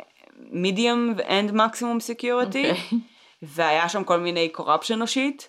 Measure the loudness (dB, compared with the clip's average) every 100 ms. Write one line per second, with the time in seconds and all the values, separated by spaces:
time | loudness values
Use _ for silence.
0 | -16 _ -20 -20 -8 -2 0 2 2 2
1 | 0 -2 0 0 2 2 2 0 -4 -2
2 | -4 -4 -2 0 0 0 0 -2 -2 -4
3 | -4 -14 -20 _ -8 0 2 4 2 0
4 | 0 2 2 0 0 -2 0 0 2 -2
5 | 0 0 -2 -4